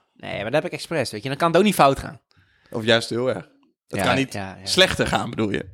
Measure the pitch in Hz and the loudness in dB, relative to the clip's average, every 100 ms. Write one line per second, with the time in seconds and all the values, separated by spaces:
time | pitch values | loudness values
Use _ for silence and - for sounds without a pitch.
0 | _ _ 101 92 104 147 165 151 - 160 | _ _ -10 -6 -2 -2 -2 -10 -6 -4
1 | 113 107 127 139 165 165 208 185 143 135 | -4 -6 -8 -2 2 4 4 6 6 4
2 | - - _ _ _ _ _ 110 110 113 | -4 -16 _ _ _ _ _ -6 2 2
3 | - 113 127 101 - _ _ _ _ 101 | 2 -2 -2 -2 -6 _ _ _ _ -2
4 | 123 127 135 104 95 95 95 - 185 - | 0 2 0 -6 -12 -12 -4 2 2 2
5 | 117 - - 110 110 107 - | 0 0 -4 -2 -2 -2 -6